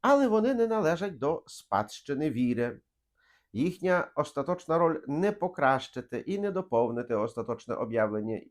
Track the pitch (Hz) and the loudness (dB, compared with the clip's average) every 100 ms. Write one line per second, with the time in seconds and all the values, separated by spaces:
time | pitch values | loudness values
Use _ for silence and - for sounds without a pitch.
0 | 254 277 262 220 226 247 226 220 160 165 | 6 4 6 4 2 2 2 2 2 0
1 | 202 147 135 165 - - - 101 107 - | -2 -2 -2 -2 -8 -20 -2 -2 -2 -8
2 | - 139 151 113 123 120 120 123 _ _ | -6 -2 -2 0 0 0 -2 -6 _ _
3 | _ _ _ _ _ 104 170 180 180 180 | _ _ _ _ _ -2 -2 0 2 2
4 | - - 147 - 139 180 - 160 170 156 | 0 -4 -4 -4 -4 -4 0 2 2 0
5 | - 147 202 208 185 - 135 135 - 131 | -4 0 0 -2 -6 0 2 2 -2 -12
6 | - 120 - 196 202 185 185 117 120 120 | -8 -10 -6 -4 -4 -4 0 2 2 -2
7 | 120 110 113 117 113 113 - 113 117 113 | -2 -2 -2 -4 -6 -8 -6 -6 -2 0
8 | 110 107 107 110 - | 0 0 -4 -6 -10